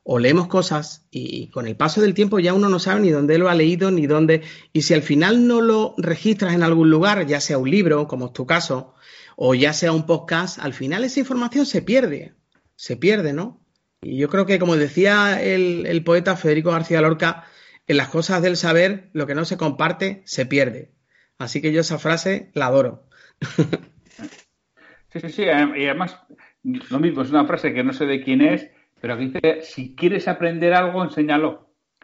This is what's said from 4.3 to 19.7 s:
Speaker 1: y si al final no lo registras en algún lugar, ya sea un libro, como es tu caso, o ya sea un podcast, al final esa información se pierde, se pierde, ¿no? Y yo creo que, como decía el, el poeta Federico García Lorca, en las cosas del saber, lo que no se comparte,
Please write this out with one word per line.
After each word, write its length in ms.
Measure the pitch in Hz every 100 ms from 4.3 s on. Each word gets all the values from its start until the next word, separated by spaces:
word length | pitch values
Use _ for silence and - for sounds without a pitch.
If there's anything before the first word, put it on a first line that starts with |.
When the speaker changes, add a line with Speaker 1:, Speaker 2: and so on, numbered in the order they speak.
| 160 - - -
Speaker 1:
y 100 | 156
si 120 | 143
al 80 | 160
final 440 | 151 147 180 240 240
no 140 | 233
lo 340 | 226 220 - -
registras 560 | 170 160 214 208 185
en 80 | 175
algún 280 | 165 165 160
lugar, 360 | 156 196 202 147
ya 120 | 147
sea 180 | - 139
un 120 | 131
libro, 380 | 202 170 147 147
como 180 | 127 123
es 60 |
tu 140 | - 127
caso, 480 | 170 170 131 - _ - - - -
o 180 | 127
ya 180 | 127 143
sea 180 | 160 165
un 140 | 160 156
podcast, 520 | 160 - 170 180 -
al 140 | 147
final 300 | - 131 185
esa 160 | 254 277
información 460 | 262 247 240 277 277
se 160 | 180
pierde, 520 | - 254 220 143 - _ _ _ _ _
se 200 | - 113
pierde, 360 | 175 214 156
¿no? 260 | 147 220 - _ _ _ _
Y 140 | - 131
yo 120 | 147
creo 160 | 196 190
que, 120 | 185
como 180 | 180 160
decía 640 | 147 175 196 208 202 190
el, 440 | 196 190 180 170 170
el 160 | 170
poeta 320 | 170 175 185 180
Federico 340 | 160 151 165
García 300 | 165 165 160
Lorca, 420 | 156 160 165 - - - - _ -
en 100 | 143
las 100 | 131
cosas 320 | 160 165 185
del 140 | 180 175
saber, 540 | 170 165 185 202 -
lo 140 | 156 143
que 80 |
no 100 | 143
se 120 | 165 180
comparte, 640 | 156